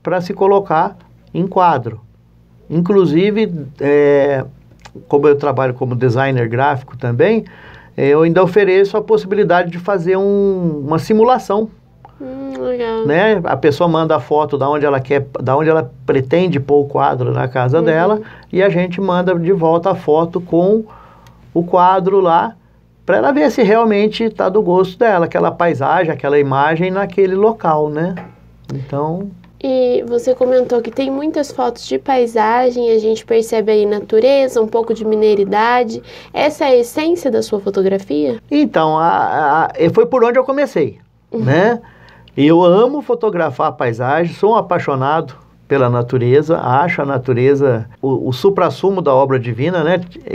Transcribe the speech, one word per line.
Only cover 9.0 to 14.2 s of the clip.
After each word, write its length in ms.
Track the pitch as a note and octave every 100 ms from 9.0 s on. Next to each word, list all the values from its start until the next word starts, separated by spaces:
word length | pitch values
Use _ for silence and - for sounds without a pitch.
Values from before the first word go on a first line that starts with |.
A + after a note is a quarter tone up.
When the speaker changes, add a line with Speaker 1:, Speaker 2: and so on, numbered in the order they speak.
Speaker 1:
possibilidade 680 | G#3+ G#3+ F#3+ G3+ F#3+ F3 F3
de 80 | F3
fazer 380 | F3 G3+ E3+ F#3
um, 680 | G3 G3+ G3 F#3 F3 D3 C#3
uma 120 | D#3+
simulação. 720 | - G#3+ A3+ B3+ - G3+ A3 - _ _ - -
Speaker 2:
Hum, 340 | C4 C4 C4+ C4
legal. 460 | B3+ B3 A#3 A3+ A3
Speaker 1:
Né? 340 | D#3 G#3+ G#3
A 120 | E3+ B2
pessoa 300 | D#3 C#3 F3
manda 280 | D#3+ D#3+
a 40 | D#3